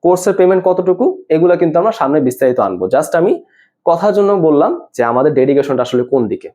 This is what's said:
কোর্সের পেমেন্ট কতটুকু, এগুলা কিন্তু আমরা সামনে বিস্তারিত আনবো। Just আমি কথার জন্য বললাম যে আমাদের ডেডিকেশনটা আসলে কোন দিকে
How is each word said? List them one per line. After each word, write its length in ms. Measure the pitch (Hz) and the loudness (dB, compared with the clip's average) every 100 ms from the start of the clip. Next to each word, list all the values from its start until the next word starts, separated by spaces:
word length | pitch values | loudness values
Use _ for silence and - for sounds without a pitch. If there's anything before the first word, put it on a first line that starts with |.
কোর্সের 320 | 175 180 202 | 0 0 0
পেমেন্ট 300 | 190 180 190 | 2 2 2
কতটুকু, 600 | 185 180 185 180 285 370 - | 0 0 0 0 -2 -4 -4
এগুলা 260 | 156 175 175 | 0 2 2
কিন্তু 240 | 170 165 | 2 0
আমরা 120 | 180 | -2
সামনে 300 | - 139 151 | -2 -2 0
বিস্তারিত 380 | 131 123 131 127 | 0 0 -2 0
আনবো। 280 | 101 90 92 | -2 -2 -2
Just 300 | 131 156 170 | -2 0 0
আমি 260 | 180 339 - _ _ _ - | 0 -2 -8 _ _ _ -2
কথার 280 | 170 202 | 0 0
জন্য 200 | 202 202 | 0 0
বললাম 480 | 202 160 147 185 349 - | 2 2 2 0 -2 -10
যে 100 | - | -4
আমাদের 300 | 117 120 147 | -2 2 0
ডেডিকেশনটা 480 | 147 135 139 143 131 | 2 2 2 0 -2
আসলে 220 | 120 123 | -2 -2
কোন 240 | 123 135 110 | 0 -2 -2
দিকে 220 | 98 82 | -6 -12